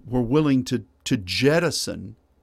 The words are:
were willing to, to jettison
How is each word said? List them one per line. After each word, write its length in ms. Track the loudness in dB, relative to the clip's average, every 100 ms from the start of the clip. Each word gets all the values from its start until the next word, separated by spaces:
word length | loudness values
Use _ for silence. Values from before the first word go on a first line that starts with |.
| -4
were 160 | -2
willing 420 | 2 2 4 2 0
to, 200 | -4 -6 _ -4
to 120 | -4
jettison 960 | -2 0 2 4 2 -2 -6 -8 -12 -16 _ _